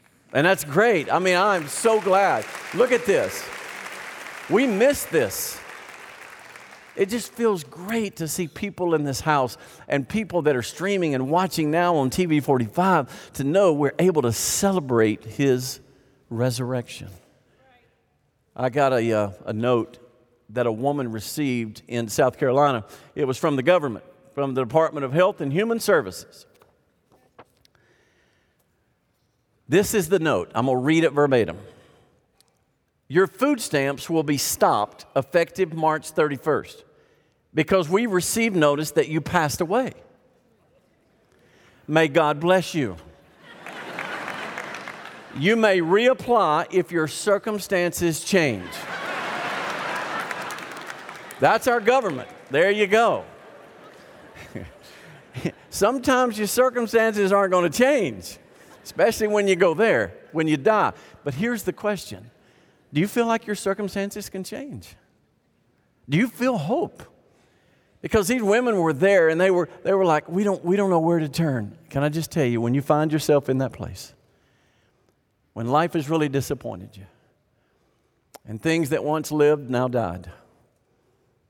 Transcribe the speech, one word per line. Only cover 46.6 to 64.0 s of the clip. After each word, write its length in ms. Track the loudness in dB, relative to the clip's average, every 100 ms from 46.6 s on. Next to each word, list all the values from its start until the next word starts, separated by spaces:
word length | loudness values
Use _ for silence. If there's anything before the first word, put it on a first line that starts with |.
| 0
if 220 | -2 0
your 160 | -2 -2
circumstances 1120 | -2 0 0 0 -8 -2 -2 -2 -2 -2 -2
change." 460 | 0 2 2 -2 -8 -12 -12 -10 -8 -8 -8 -8 -6 -6 -8 -8 -8 -8 -6 -4 -4 -6 -10 -12 -14 -14 -14 -14 -16 -16 -18 0
That's 260 | 2 4 2
our 140 | 2
government. 480 | 4 2 2 -4 -10 -16 -2
There 200 | 2 4
you 160 | 2 2
go. 380 | 4 4 0 -6 -18 -20 -20 -20 -20 -20 -20 -20 -20 -20 -20 -18
<laughs> 1160 | -16 -16 -20 -20 -20 -20 -20 -18 -10 -8 -8 -12
Sometimes 680 | 0 0 2 2 2 2 0
your 80 | -2
circumstances 880 | 2 2 2 0 2 2 2 2
aren't 200 | 4 4
gonna 160 | 2 2
change, 680 | 2 4 4 0 -6 -14 -18 -20 -20 -20 -20
especially 420 | -10 0 0 2 0
when 220 | 2 2
you 80 | 4
go 180 | 2
there, 400 | 2 2 2 0 -6 -8
when 180 | -2 0
you 80 | 2
die. 360 | 2 2 2 -2 -14 -12
But 100 | -8
here's 300 | -4 -4 -4
the 80 | -6
question. 560 | -6 -4 -6 -8 -16 -18 _ _ _ _ _ _
Do 80 | -2
you 80 | 0
feel 180 | 0 0
like 200 | -2 -4
your 100 | -6
circumstances 720 | -4 -4 -4 -4